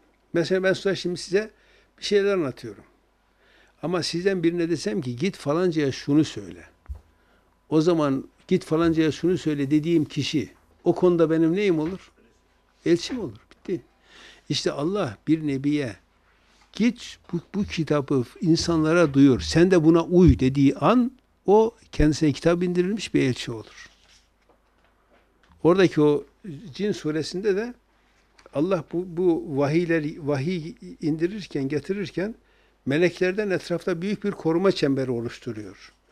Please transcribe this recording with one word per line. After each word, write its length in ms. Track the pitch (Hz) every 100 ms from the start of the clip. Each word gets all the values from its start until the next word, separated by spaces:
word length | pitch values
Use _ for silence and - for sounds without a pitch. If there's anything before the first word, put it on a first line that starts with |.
| _ _ _
Mesela 300 | 170 160 190
ben 100 | 190
size 220 | 180 196 175
şimdi 220 | 175 175
size 340 | - 190 220 _ _ _ _ _
bir 40 |
şeyler 300 | - 202 196
anlatıyorum. 500 | 196 139 - 117 101 - _ _ _ _ _ _ _ _ _
Ama 200 | 156 180
sizden 400 | - 170 196 190
birine 260 | 165 175 165
desem 320 | 160 202 208
ki, 140 | 127 120
"Git 220 | 190 -
falancaya 540 | 143 156 185 156 139
şunu 340 | - - 147 147
söyle." 380 | - 95 87 - _ - - _ _ _ _ _ _ -
O 120 | 160
zaman, 480 | 160 165 143 135 - _ -
"Git 180 | 185 -
falancaya 460 | 160 165 160 156
şunu 260 | - 170 185
söyle." 340 | 156 143 139
dediğim 340 | 151 156 170 139
kişi 440 | 151 123 151 98 - _ _
o 120 | 175 170
konuda 340 | 180 170 156
benim 260 | 160 160 185
neyim 240 | 208 160
olur? 320 | 156 190 - _ _ _ _ _ _ _ 151
Elçim 340 | 170 - 254
olur. 180 | 151 104 _
Bitti. 300 | _ - 170 - _ _ - - - -
İşte 220 | 147 170
Allah 460 | 143 156 208 143 101 -
bir 200 | 160 151
nebiye, 480 | 135 143 147 127 95 _ _ _ _ _ _ _
"Git 440 | - 233 240 - - -
bu, 60 | 175 - 196
bu 80 |
kitabı 600 | 202 - 151 151 135 139 117 -
insanlara 720 | 170 165 170 165 156 175 156
duyur, 280 | 139 139 113
sen 300 | - 160 185
de 120 | 180
buna 220 | 156 165 170
uy." 340 | 180 170 123
dediği 360 | 151 139 139 139
an 360 | 151 247 233 - _ _ -
o 300 | 208 220 - _
kendisine 400 | - 151 139 156
kitap 320 | - 165 175
indirilmiş 500 | 180 180 180 226 -
bir 80 | 143
elçi 300 | 135 120 -
olur. 380 | 113 - - - _ _ _ _ _ _ _ _ _ _ _ _ _ _ _ _ _
Oradaki 380 | 156 185 175 156
o 240 | 147 143 - _ 202 143 214
Cin 180 | 120 208
suresinde 640 | - 151 156 139 180 214 190
de 180 | 240 - _ _ _ _ _ _ -
Allah 300 | 139 170 185 -
bu, 120 | 170 185 165
bu 400 | 185 160 190 139
vahiyleri, 680 | 139 160 170 165 151 170 143
vahiy 460 | 139 147 180 156 - 180 -
indirirken, 680 | 165 160 175 214 165 147 135
getirirken 640 | 147 - 202 165 - 202 226 _ _ _ _ 127
meleklerden 640 | 147 175 170 180 196 208
etrafta 520 | 175 - 165 - 170
büyük 220 | 190 208
bir 80 | 202
koruma 400 | 170 160 165 190
çemberi 400 | 190 143 135 131
oluşturuyor. 840 | 117 117 - 127 107 98 98 - _ _